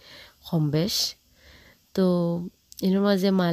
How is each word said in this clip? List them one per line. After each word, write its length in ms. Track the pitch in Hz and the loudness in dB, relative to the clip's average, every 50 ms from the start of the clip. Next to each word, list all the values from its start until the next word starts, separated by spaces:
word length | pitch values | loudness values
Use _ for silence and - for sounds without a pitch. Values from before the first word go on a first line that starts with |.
| - - - - - - - _ - | -20 -20 -20 -20 -20 -20 -20 _ -10
কম 160 | - - 160 151 147 143 | -4 -2 -2 0 0 0
বেশ। 200 | 156 170 220 - - - - - - _ _ _ _ - - - - - - - _ _ _ - | -2 -2 -2 -2 -4 -4 -6 -8 -12 _ _ _ _ -20 -20 -20 -20 -20 -20 -20 _ _ _ -2
তো 80 | 196 185 180 180 175 170 170 170 170 175 185 - _ _ _ - - - | 0 2 2 2 2 0 0 -2 -4 -6 -10 -14 _ _ _ -12 -4 -2
এর 100 | 190 190 196 202 | 0 0 2 2
মাঝে 220 | 202 202 185 185 196 190 190 | 2 2 2 2 2 2 2
মা 80 | 180 170 | 2 2